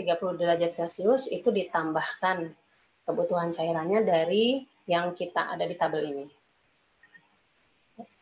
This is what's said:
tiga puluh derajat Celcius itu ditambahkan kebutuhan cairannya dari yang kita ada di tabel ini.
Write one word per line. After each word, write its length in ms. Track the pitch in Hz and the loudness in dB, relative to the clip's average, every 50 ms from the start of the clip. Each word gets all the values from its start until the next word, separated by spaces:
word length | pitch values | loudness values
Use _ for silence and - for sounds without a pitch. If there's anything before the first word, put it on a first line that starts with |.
tiga 160 | 190 175 170 | -2 0 0
puluh 240 | 170 190 180 170 160 | 0 0 -4 -2 0
derajat 320 | 175 170 170 170 170 170 | 2 2 2 2 2 0
Celcius 560 | 170 - 170 170 - - 180 208 262 262 - - | 0 -2 -4 -6 -4 0 2 4 4 4 2 -4
itu 240 | - - - 240 | -6 0 0 0
ditambahkan 960 | 202 196 185 - - 170 160 160 156 160 160 - - - - 185 185 180 165 160 156 - _ _ _ _ _ _ _ _ _ | 2 2 -2 -2 -2 -2 -2 0 0 -2 -2 -4 -4 -2 0 0 0 0 -4 -6 -10 -14 _ _ _ _ _ _ _ _ _
kebutuhan 480 | - 165 170 175 170 180 175 170 170 | -4 -2 0 0 0 0 0 0 -2
cairannya 480 | 165 160 160 170 165 160 160 175 202 220 | -2 -2 0 0 0 0 0 2 2 2
dari 640 | 220 196 175 160 165 170 180 208 226 240 262 269 262 - _ _ _ - | 4 4 4 4 4 2 2 2 4 2 2 0 -4 -8 _ _ _ 0
yang 240 | 175 170 175 180 | 0 0 0 -2
kita 400 | 175 - 180 175 - 165 160 - | -4 -4 -8 -4 -2 -2 -2 -2
ada 160 | 175 165 - - | -4 -4 -4 -4
di 80 | - | -2
tabel 320 | - 170 156 156 156 151 151 | -2 -2 0 0 -2 -2 -4
ini. 180 | 143 139 139 147 - _ _ _ _ _ _ _ _ _ _ _ _ _ - _ - - _ _ _ _ _ _ _ _ _ _ _ _ _ _ _ - - - _ _ | -4 -8 -8 -12 -16 _ _ _ _ _ _ _ _ _ _ _ _ _ -20 _ -20 -20 _ _ _ _ _ _ _ _ _ _ _ _ _ _ _ -20 -20 -20 _ _